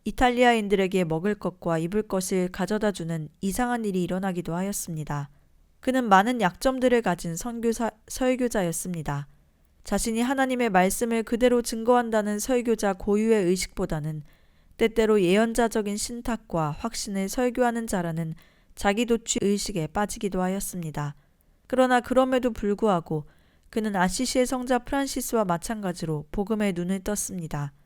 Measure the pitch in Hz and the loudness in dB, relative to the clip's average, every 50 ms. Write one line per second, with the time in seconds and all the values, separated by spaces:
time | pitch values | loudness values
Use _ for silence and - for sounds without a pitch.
0 | - 214 202 - 262 247 247 240 247 240 233 226 208 202 202 190 196 185 185 190 | -8 -6 -2 2 2 2 4 6 6 6 6 4 2 2 2 2 2 2 2 0
1 | 180 160 160 160 175 208 208 202 - 185 175 - - 180 165 160 165 170 190 214 | 0 0 0 -2 -2 -2 -4 -2 -4 -8 -6 -4 -4 -2 -2 0 -2 -2 -2 -2
2 | 208 214 - 190 185 - 196 185 180 180 180 - 190 180 214 214 220 208 196 - | -2 0 -2 -2 -2 0 0 0 0 -2 -2 -4 -4 -2 -2 0 0 0 -2 -2
3 | 170 165 170 165 151 151 _ - - 196 185 226 247 240 240 240 226 208 185 185 | -4 -6 -6 -6 -6 -10 _ -6 -6 -4 -2 -2 -2 0 -2 -2 -2 -2 -2 0
4 | 180 165 180 190 190 196 180 175 175 - 165 175 185 196 202 - - - 165 156 | -2 0 -2 -2 -2 -2 -4 -4 -4 -4 -4 -4 -4 -4 -4 -6 -8 -8 -8 -8
5 | 151 - 151 143 143 139 - _ _ _ _ _ _ _ _ _ - - 254 262 | -6 -6 -6 -6 -6 -8 -12 _ _ _ _ _ _ _ _ _ -2 0 0 0
6 | 247 226 196 190 202 233 254 240 214 175 180 - - 269 262 262 247 254 247 240 | 4 6 6 6 6 6 2 2 0 0 0 0 0 0 0 4 2 4 4 4
7 | 226 190 175 170 - 175 165 175 - 247 233 233 220 233 226 - 240 214 - _ | 2 2 -2 -2 -2 -6 -6 -6 -6 -8 -6 -4 -2 -2 0 0 -2 -4 -4 _
8 | _ - - - 262 254 262 247 254 240 - 220 185 170 165 - - 185 180 165 | _ -12 -6 -2 0 0 2 2 0 0 0 0 0 0 -2 -4 -6 -6 -6 -6
9 | 147 - 143 143 143 - - _ _ _ _ _ _ _ _ _ - - 208 196 | -4 -4 -4 -6 -6 -10 -14 _ _ _ _ _ _ _ _ _ -8 -4 -2 -2
10 | - 233 226 226 240 247 277 269 269 262 262 247 247 233 190 185 180 190 190 - | 0 0 0 0 0 0 2 2 2 0 2 0 0 2 4 4 4 4 2 0
11 | 247 233 233 226 220 - 247 214 247 247 247 240 233 - - 226 226 226 247 247 | -2 0 0 -2 -2 -2 0 2 4 4 4 4 0 0 -4 -4 2 4 4 4
12 | 240 226 220 220 208 208 208 208 208 - 262 247 233 240 226 214 - 202 196 190 | 4 2 0 0 0 0 -2 -4 -2 0 0 0 2 0 0 0 0 -2 -2 -2
13 | - - 202 208 220 226 226 214 190 170 185 185 185 - - - 190 170 - 156 | -2 0 0 2 4 4 4 4 4 2 2 0 -2 -6 -6 -6 -4 -4 -2 -4
14 | 147 156 156 156 147 - - _ _ _ _ _ _ _ - - 226 226 226 - | -4 -6 -8 -8 -12 -14 -20 _ _ _ _ _ _ _ -2 0 0 2 4 4
15 | 220 214 214 214 185 170 185 208 226 226 226 254 240 226 226 226 208 202 202 214 | 4 4 6 4 6 6 6 4 4 4 2 2 2 2 2 0 -2 -2 -4 -4
16 | - - 240 240 240 - 226 220 - - - 170 160 147 147 - - 226 - - | -6 -6 -8 -8 -6 -4 -6 -6 -6 -4 -2 -2 -2 -2 -4 -4 -6 -8 -6 -6
17 | - - 196 196 190 196 - - 247 247 240 247 247 240 233 233 233 220 - 190 | -8 -6 -4 -4 -4 -4 -2 0 0 0 2 2 0 0 0 -2 -4 -4 -2 -2
18 | 175 170 160 165 165 160 160 - - _ _ _ _ _ - - - 202 202 208 | -2 -2 -4 -4 -4 -6 -8 -10 -14 _ _ _ _ _ -10 -2 0 0 2 2
19 | 247 220 233 226 226 - - 240 - 202 202 202 - - 208 190 156 151 - 208 | 2 2 0 0 0 -2 -2 0 2 2 0 0 -2 -4 -4 -4 -4 -4 -2 -2
20 | 208 202 - - - 202 185 185 185 185 190 196 202 - - 180 170 156 147 - | -2 -2 -4 -4 -6 -4 -2 0 0 0 -2 -2 -4 -6 -8 -8 -8 -6 -6 -6
21 | 147 143 147 _ _ _ _ _ _ _ _ _ _ - - 254 254 254 254 247 | -6 -6 -8 _ _ _ _ _ _ _ _ _ _ -4 2 2 4 4 4 2
22 | 240 - 254 254 262 262 262 254 240 254 220 - - 202 208 196 - 220 196 170 | 2 2 2 4 4 4 2 2 0 0 -2 -2 -2 -2 0 2 2 2 2 2
23 | 160 - 160 156 151 - - _ _ _ _ _ _ - - 226 214 214 202 190 | 0 -2 -4 -6 -6 -8 -16 _ _ _ _ _ _ -8 -6 -4 -4 -2 0 2
24 | 175 185 185 - 262 240 - 254 254 240 277 254 247 240 254 240 233 - - 277 | 2 2 2 0 -2 0 2 2 2 2 0 -4 -2 0 0 0 0 0 -2 -2
25 | 277 269 - 277 247 - - 226 214 185 170 185 - - 226 214 208 185 175 - | -2 -2 -4 -6 -6 -2 0 0 2 2 0 -2 -2 -6 -6 -4 -4 -4 -4 -4
26 | - 160 156 147 147 - - - 202 196 226 208 214 202 190 170 175 175 190 196 | -4 -4 -4 -4 -6 -6 -4 -4 -2 -2 0 0 0 0 0 -2 -2 -2 -4 -4
27 | 185 - 208 202 - - 196 185 165 151 - 147 143 139 - _ _ | -2 -4 -4 -4 -4 -6 -8 -8 -8 -6 -6 -6 -6 -6 -8 _ _